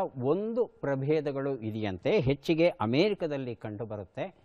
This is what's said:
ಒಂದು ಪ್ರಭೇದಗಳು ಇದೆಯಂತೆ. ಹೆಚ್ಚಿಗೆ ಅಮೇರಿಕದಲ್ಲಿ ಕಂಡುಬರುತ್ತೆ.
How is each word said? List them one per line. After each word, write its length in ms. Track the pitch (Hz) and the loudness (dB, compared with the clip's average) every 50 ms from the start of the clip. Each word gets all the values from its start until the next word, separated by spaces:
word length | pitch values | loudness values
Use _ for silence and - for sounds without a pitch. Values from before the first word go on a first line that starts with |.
| 190 156 - 135 | -2 -2 -4 -2
ಒಂದು 480 | 120 135 160 190 214 220 233 247 220 | 0 2 2 2 0 -2 0 -2 -2
ಪ್ರಭೇದಗಳು 920 | - - _ - 139 139 135 135 139 156 156 143 147 135 139 135 139 135 113 | -2 -4 _ -2 -2 -2 0 2 2 2 2 0 -2 -4 -2 -2 -2 -4 -4
ಇದೆಯಂತೆ. 600 | 110 110 107 113 107 104 92 87 - 135 202 214 | -4 -6 -4 -2 -2 -2 -4 0 0 2 2 4
ಹೆಚ್ಚಿಗೆ 500 | - 131 143 139 - - 165 156 165 175 | 4 2 0 0 0 0 4 4 4 4
ಅಮೇರಿಕದಲ್ಲಿ 880 | - - 107 110 120 143 190 214 196 - 175 156 147 135 131 123 113 | 4 2 0 2 4 4 4 4 2 -2 -4 -4 -4 -4 -6 -8 -8
ಕಂಡುಬರುತ್ತೆ. 800 | - - 110 107 101 117 104 110 104 95 - _ 131 160 196 - _ | -8 -8 -10 -8 -8 -8 -8 -8 -10 -10 -12 _ -10 -10 -10 -10 _